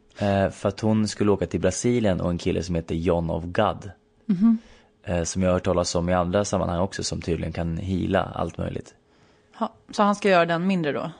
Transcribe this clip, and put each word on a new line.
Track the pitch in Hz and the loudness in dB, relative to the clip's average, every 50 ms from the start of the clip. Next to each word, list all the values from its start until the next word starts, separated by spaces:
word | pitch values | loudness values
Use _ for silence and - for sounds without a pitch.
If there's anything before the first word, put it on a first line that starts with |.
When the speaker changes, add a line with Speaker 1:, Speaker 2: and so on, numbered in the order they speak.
| _ _ _ - | _ _ _ -2
Speaker 1:
Eh, | 104 101 98 98 98 90 | 0 2 2 4 2 0
för | - - - 101 | 0 -2 -2 -2
att | 98 - | -2 0
hon | 110 110 110 110 107 101 | 0 2 2 2 2 0
skulle | - - 104 104 | 0 0 2 2
åka | 98 92 90 | 2 2 0
till | 85 - 85 | -2 -2 0
Brasilien | 90 92 - - - 120 120 123 110 101 90 85 | 0 0 0 0 0 0 2 2 2 2 2 2
och | 90 90 | 0 -2
en | 87 85 | -2 -2
kille | - 92 85 87 | 0 -2 -2 -2
som | 85 90 85 | -2 -2 -2
heter | 82 80 - 85 | -4 -2 -2 -4
John | 82 85 90 85 85 85 82 | -2 0 2 2 2 0 -2
of | 82 85 85 | -4 -4 -6
God. | 87 90 - 107 92 80 80 - 92 - _ _ _ _ _ _ | -4 0 0 0 0 0 -4 -8 -14 -16 _ _ _ _ _ _
Speaker 2:
Mhm. | - 196 170 214 226 226 226 - - - - _ _ _ _ - | -2 0 2 4 4 4 2 -2 -10 -20 -20 _ _ _ _ -6
Speaker 1:
Eh, | 101 90 85 | -2 -2 -2
som | 82 - - 95 | -2 -2 -2 0
jag | 95 90 | 2 2
har | 90 | 2
hört | 90 - | 2 2
talas | 98 87 87 87 - - | 0 0 0 0 0 0
om | 87 85 87 | -2 0 2
i | 90 | 2
andra | 90 87 87 90 101 104 | 2 2 2 2 0 0
sammanhang | - 104 92 85 87 87 85 | 0 0 0 0 0 0 0
också, | 92 101 - - - | -2 -2 -4 -6 -6
som | - - 87 | -6 -6 -6
tydligen | - 92 82 82 85 82 | -4 -2 -2 -2 -4 -4
kan | 82 87 85 85 82 | -4 -4 -4 -4 -4
heala | 82 90 95 95 87 90 90 95 92 90 90 - | -4 -4 -2 -2 -2 0 0 0 0 0 -2 -4
allt | - 87 82 82 - | -6 -6 -6 -6 -6
möjligt. | 90 90 92 - - - - _ _ _ _ _ _ _ _ _ _ _ - - | -6 -6 -6 -8 -10 -14 -20 _ _ _ _ _ _ _ _ _ _ _ -10 -8
Speaker 2:
Ja, | 233 - - _ _ - | -8 -8 -8 _ _ -6
så | - - | -2 0
han | 208 202 202 | 2 2 2
ska | 202 - 202 | 2 2 4
göra | 185 175 170 | 4 4 4
den | 170 170 165 175 | 4 2 0 0
mindre | 190 196 175 160 143 | 0 0 0 0 0
då? | 135 - - 160 - - | -2 -2 -4 -6 -10 -14